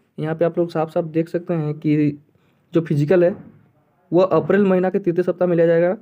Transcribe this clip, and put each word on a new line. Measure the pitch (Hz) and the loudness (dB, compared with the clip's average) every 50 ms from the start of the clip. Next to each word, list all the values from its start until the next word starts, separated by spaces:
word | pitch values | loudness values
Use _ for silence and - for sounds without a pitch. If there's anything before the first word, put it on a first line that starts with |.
| _ _ _ - | _ _ _ -8
यहाँ | 151 156 160 | -6 -6 -2
पे | 160 170 | -2 -2
आप | 170 170 180 | 0 0 -2
लोग | 170 170 | -4 -2
साफ | - 165 156 160 | -2 -4 -4 -4
साफ | - 175 170 | -4 -6 -4
देख | 160 156 160 165 165 | -4 -4 -4 -4 -4
सकते | - 170 170 - 175 | -4 -6 -4 -4 -4
हैं | 165 151 151 147 | -4 -4 -4 -6
कि | 151 - 156 147 151 147 147 143 - _ _ _ _ _ _ _ _ _ _ | -4 -2 0 0 2 0 0 -2 -4 _ _ _ _ _ _ _ _ _ _
जो | - 170 | -2 -2
physical | 165 - 165 143 147 147 190 185 175 | -2 0 -2 0 0 2 2 2 2
है | 180 208 - - - - _ _ _ _ _ _ _ _ _ _ - | 2 0 -4 -12 -20 -20 _ _ _ _ _ _ _ _ _ _ -2
वो | 160 175 | 0 2
अप्रैल | 185 - - 160 147 160 185 202 | 2 2 2 0 0 2 2 2
महीना | 208 190 185 180 180 185 | 2 2 2 2 0 0
के | 185 196 | -2 -2
तृतीय | 196 180 170 180 175 | -2 -2 -2 -2 -2
सप्ताह | 190 175 - 180 180 | -2 -2 -2 0 0
में | 175 | 2
लिया | 165 165 | 2 2
जाएगा | 170 170 165 170 175 185 - | 4 4 2 2 0 -2 -4